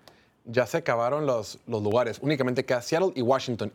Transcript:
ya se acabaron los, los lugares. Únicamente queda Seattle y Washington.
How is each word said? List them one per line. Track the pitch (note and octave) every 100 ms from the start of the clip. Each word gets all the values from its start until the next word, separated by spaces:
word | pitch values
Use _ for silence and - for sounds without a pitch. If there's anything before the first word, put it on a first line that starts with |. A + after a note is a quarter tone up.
| - - _ _ -
ya | A#2+ A#2+
se | E3
acabaron | D3+ A#2 A#2+ D3 D3
los, | A#2 G2+ - -
los | A2
lugares. | G#2 A#2 A#2 G#2
Únicamente | C#3 D3 B2+ B2+ -
queda | B2
Seattle | - D#3+ F#3+ C#3
y |
Washington. | A#2 C3 - A2 G#2+